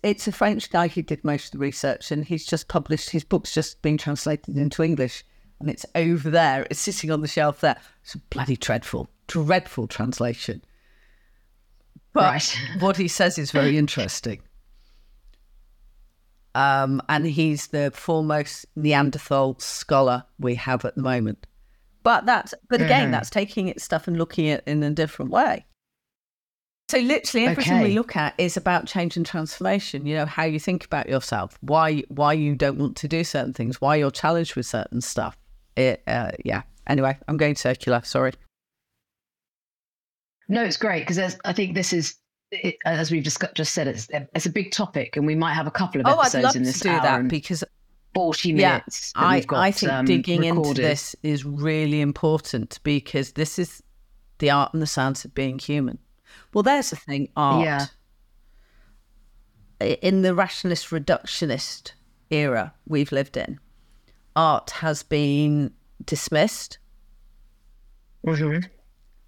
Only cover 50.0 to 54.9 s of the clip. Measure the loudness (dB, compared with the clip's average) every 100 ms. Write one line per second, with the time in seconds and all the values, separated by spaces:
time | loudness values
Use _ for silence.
50 | 2 2 2 2 2 2 2 2 2 0
51 | -4 -8 -2 -2 -2 -2 0 0 2 2
52 | 0 2 2 2 0 -6 -6 -6 0 0
53 | 0 -4 -4 -4 -4 -2 -6 -8 _ _
54 | _ -20 _ -2 2 4 2 0 -2